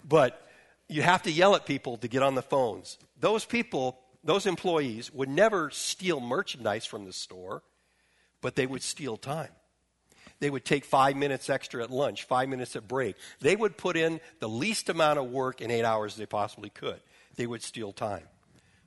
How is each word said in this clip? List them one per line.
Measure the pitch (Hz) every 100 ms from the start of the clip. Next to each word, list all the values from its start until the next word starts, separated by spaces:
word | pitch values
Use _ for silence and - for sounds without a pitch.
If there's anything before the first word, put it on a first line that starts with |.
but | 147 156 123 - - - _ _ -
you | 151
have | 147 180
to | 190
yell | 156 196
at | 180
people | - 139 - 117
to | 117
get | 127
on | 139
the | 131
phones. | - 143 120 95 92 - _ _
Those | 165 214
people, | - 233 226 160 127 - _ _
those | 151 190 196
employees | 170 190 165 135 110 120
would | - 135
never | 143 220 196 151
steal | - - - 185 147
merchandise | 120 143 202 143 110 107 -
from | 110
the | 98
store, | - - 92 92 139 - _ _ _ _ _ _ _
but | 127
they | 135 131
would | 131
steal | - - 135 110
time. | 135 156 - - _ _ _ _ _ _ - -
They | 143
would | 131
take | - 147 -
five | 139 135 139
minutes | 143 131 -
extra | 135 - 127
at | 117
lunch, | 131 135 101
five | - 127 135
minutes | 131 120 -
at | 107
break. | 127 120 - - -
They | 135 208
would | 214 -
put | 185
in | 165 165 160 - -
the | 113
least | 113 196 214 -
amount | 165 156 147
of | 127
work | 131 131 123
in | 113
eight | 117
hours | 113 110 104 101
they |
possibly | 104 107 104 - 104
could. | - 139 85 _ _ _ -
They | 120
would | 117
steal | - - 104
time. | 101 113 95 - _ _ _ _ _